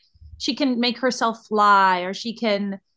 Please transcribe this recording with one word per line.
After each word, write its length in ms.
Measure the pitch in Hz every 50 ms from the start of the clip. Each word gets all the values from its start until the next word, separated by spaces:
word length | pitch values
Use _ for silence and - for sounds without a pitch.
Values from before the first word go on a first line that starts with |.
| _ _ _ _ - - - -
she 160 | - - 247
can 240 | 233 294 262 254 226
make 180 | 240 247 233 -
herself 460 | 262 254 240 - 247 226 220 233 -
fly, 520 | _ 220 214 208 202 202 196 196 190 185 180
or 120 | 180 185 196
she 200 | - - 233 220
can 440 | - 233 220 202 202 202 202 196 196 _ _ _